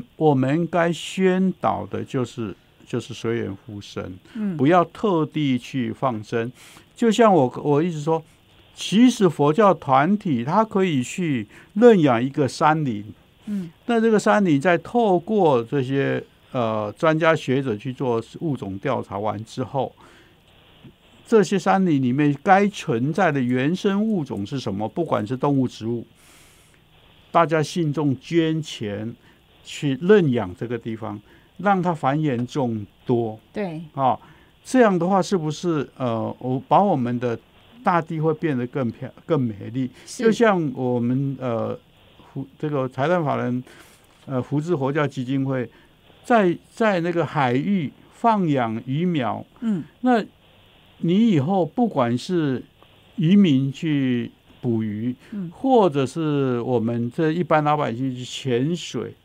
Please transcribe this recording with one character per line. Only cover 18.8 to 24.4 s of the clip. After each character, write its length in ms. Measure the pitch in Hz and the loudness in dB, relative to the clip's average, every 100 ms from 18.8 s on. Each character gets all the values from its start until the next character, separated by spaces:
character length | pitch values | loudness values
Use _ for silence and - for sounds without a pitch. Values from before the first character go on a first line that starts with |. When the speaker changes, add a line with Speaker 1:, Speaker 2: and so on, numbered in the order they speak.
| 139 117 | -4 -4
Speaker 1:
查 160 | 95 98 | -4 -6
完 260 | 107 104 | -6 -6
之 200 | 113 - | -8 -8
后， 280 | 104 135 113 - - - _ _ _ _ _ _ - - _ _ - | -6 -4 -6 -8 -20 -20 _ _ _ _ _ _ -20 -20 _ _ 2
这 160 | 226 | 4
些 160 | 185 196 | 4 0
山 260 | 196 190 | 0 2
林 160 | 185 143 | 2 2
里 120 | 127 | 2
面 200 | 135 147 139 | 2 0 0
该 280 | 208 190 202 | 4 4 4
存 440 | - - 117 135 | -2 -2 -2 0
在 200 | 160 175 | 0 0
的 80 | 139 | 0
原 340 | 123 123 139 | 0 0 0
生 260 | 180 208 196 | 0 0 0
物 240 | 220 196 | 0 -2
种 220 | 135 101 | -4 -6